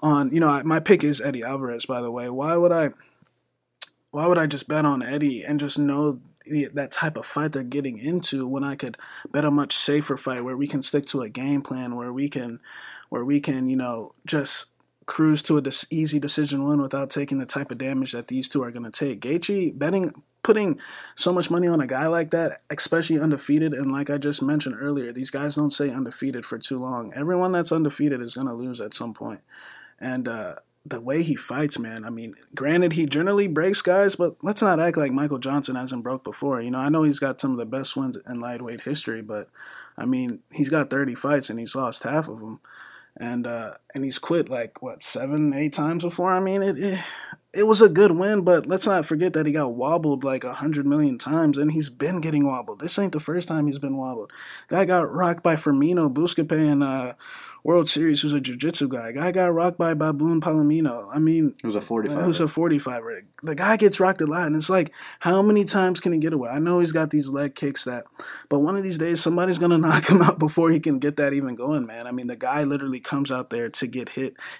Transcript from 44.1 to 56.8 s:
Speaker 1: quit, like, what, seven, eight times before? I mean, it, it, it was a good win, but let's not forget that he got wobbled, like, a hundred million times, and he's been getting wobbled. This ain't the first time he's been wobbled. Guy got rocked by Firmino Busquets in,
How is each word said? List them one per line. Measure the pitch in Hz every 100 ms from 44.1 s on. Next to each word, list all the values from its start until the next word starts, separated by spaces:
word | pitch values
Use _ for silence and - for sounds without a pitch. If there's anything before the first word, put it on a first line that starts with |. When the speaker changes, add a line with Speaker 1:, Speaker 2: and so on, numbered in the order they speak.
| -
Speaker 1:
quit, | - 170 -
like, | 127 113 -
what, | - 95
seven, | - 113 135 151 147
eight | 139 151
times | 147 151 170
before? | 170 175 180
I | 185
mean, | 190 196
it, | 196 147
it, | 196 185 - - - - _
it | 185
was | 214 208
a | 214
good | 160 208
win, | 165 196 208
but | 175 170 -
let's | 233 214
not | 185 147
forget | 151 175
that | 156 151
he |
got | 151 135
wobbled, | 120 135 170 156 139
like, | 135 131
a | 127
hundred | - 143 147
million | 139 147 143 120
times, | 131 160 156 139
and | 151
he's | 156 143
been | 123 147 180
getting | 156 151
wobbled. | 139 127 117 -
This | 165 -
ain't | 196
the | 151
first | - 170 170
time | 156 147
he's | 139
been | 139 135
wobbled. | 131 117 101 - - - -
Guy | 165
got | 180 180 156
rocked | 165 180 170
by | 175
Firmino | 156 156 139 151 180 151
Busquets | 131 170 - 156
in, | 156 151 143